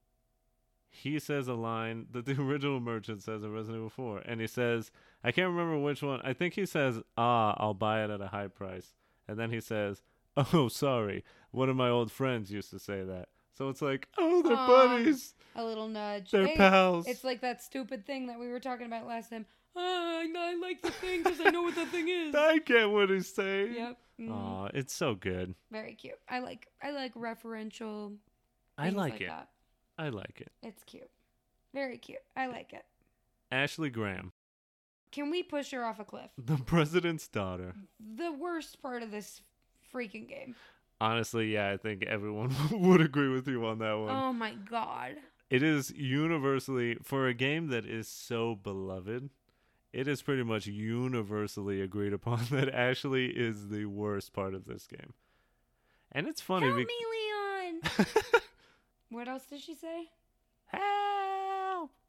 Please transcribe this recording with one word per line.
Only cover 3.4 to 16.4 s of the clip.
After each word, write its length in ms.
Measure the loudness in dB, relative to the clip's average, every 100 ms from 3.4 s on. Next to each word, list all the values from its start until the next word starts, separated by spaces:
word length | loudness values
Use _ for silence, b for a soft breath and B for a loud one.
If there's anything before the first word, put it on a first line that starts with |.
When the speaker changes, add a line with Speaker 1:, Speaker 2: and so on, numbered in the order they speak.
Speaker 1:
in 100 | -6
Resident 240 | -6 -6 -8
Evil 120 | -8
four. 300 | -8 -6 -6 -6
And 160 | -4
he 60 | -2
says, 420 | 0 2 2 -2 _ b b
"I 80 | 0
can't 180 | 4 4
remember 260 | 2 2 2
which 240 | 0 0
one." 200 | -2 -2
I 100 | -2
think 200 | 0 0 0
he 100 | 0
says, 360 | 2 2 0 -4 2
"Ah, 380 | 6 6 6 4
I'll 160 | 2 2
buy 280 | 2 2
it 60 | 0
at 120 | -2
a 60 | -4
high 200 | -4 -6
price." 460 | -8 -8 -8 -12 _ _ _ -8
And 100 | -4
then 140 | -2
he 80 | -2
says, 400 | -2 0 0 -2 _ _ _ 0
"Oh, 320 | 4 4 4
sorry. 560 | 2 2 2 2 -2 -8 B B
One 180 | 0 2
of 60 | 4
my 140 | 4
old 220 | 4 2
friends 400 | 0 0 0 -4
used 180 | -8 -8
to 80 | -10
say 240 | -6 -4
that." 260 | -4 -8 -12 _ _
So 160 | -6 -6
it's 120 | -2
like, 260 | -2 -2 -4 0
oh, 240 | 4 6
they're 120 | 6 6
Speaker 2:
Aw, 120 | 8
Speaker 1:
buddies. 640 | 10 10 6 4 2 -2 -18 B -8
Speaker 2:
a 100 | -6
little 220 | -4 -6
nudge. 420 | -6 -6 -6 0
Speaker 1:
They're 160 | 4